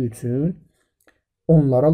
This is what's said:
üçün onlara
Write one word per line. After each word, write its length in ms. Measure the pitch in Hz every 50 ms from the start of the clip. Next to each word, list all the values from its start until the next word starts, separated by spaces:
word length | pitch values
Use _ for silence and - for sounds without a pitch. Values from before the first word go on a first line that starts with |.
| 127 117
üçün 440 | 110 - - 120 123 135 151 175 - - _ _ _ _ _ _ _ _ _ _ _ _ _ _ _ _ - -
onlara 420 | 165 156 143 135 131 127 139 156